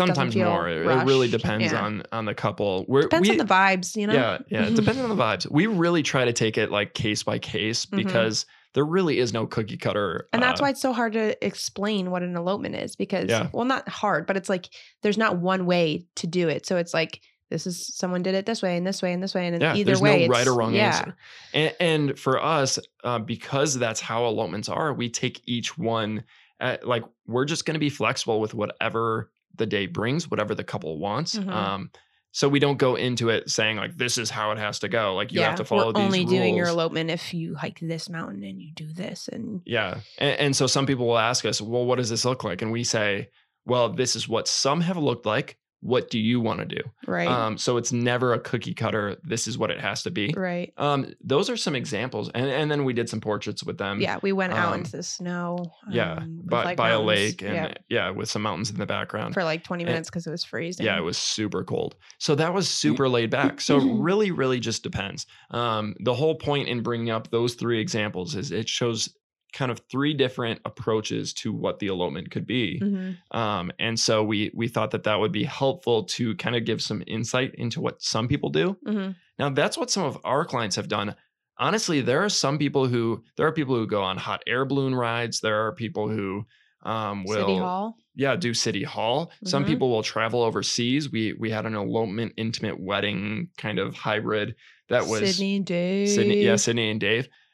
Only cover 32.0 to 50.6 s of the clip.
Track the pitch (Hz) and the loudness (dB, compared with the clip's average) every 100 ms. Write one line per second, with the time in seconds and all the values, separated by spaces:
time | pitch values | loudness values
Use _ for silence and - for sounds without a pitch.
32 | _ _ _ - 143 139 143 135 131 127 | _ _ _ 0 4 6 4 4 2 2
33 | 127 120 117 107 - - 110 104 110 - | 0 2 2 2 0 0 0 0 -4 -4
34 | 123 123 107 110 107 107 104 107 101 113 | -2 -2 -2 -2 -2 -2 -4 -4 -2 0
35 | 104 95 104 127 110 110 - 107 113 - | 2 0 -2 0 0 0 2 2 4 4
36 | 196 185 - - 180 175 175 170 165 165 | 2 2 4 4 4 4 2 2 0 0
37 | 165 170 - 175 165 156 - - 165 160 | -2 -4 -4 -6 -6 -6 -10 -8 -8 -6
38 | 190 165 - 196 196 190 165 160 156 165 | -8 -8 -8 -10 -10 -12 -14 -14 -12 -10
39 | - - - - 220 185 - 113 92 - | -10 -10 -10 -10 -8 -8 -4 -2 -2 -6
40 | - - 143 - 143 139 131 143 139 127 | -10 -2 0 2 2 2 2 2 2 2
41 | 117 117 113 123 110 117 107 120 123 123 | 2 4 4 2 0 -2 -2 0 2 2
42 | 113 113 123 127 107 90 110 117 117 113 | 0 0 0 0 -2 -2 -2 -2 0 0
43 | 104 101 117 _ _ _ - 123 117 123 | 0 0 -4 _ _ _ 0 2 2 2
44 | 127 113 - 110 - - 135 160 170 175 | 0 -2 0 0 0 0 2 2 2 2
45 | 139 117 107 117 - - _ _ 104 123 | 0 0 0 0 -2 -10 _ _ 0 0
46 | - 117 110 123 110 82 - - - - | 2 0 2 2 2 -2 -4 -6 -8 -10
47 | - 175 170 123 110 107 - 120 117 120 | -4 -2 0 2 0 0 0 0 0 0
48 | 120 123 127 113 - 120 120 117 113 107 | 2 2 2 2 0 -4 -4 -4 -2 0
49 | 104 - - 113 113 107 107 98 101 110 | -2 -6 -6 -4 -4 -2 -2 -2 -4 -2
50 | 98 87 104 160 185 175 | -4 -2 -2 -2 -4 -4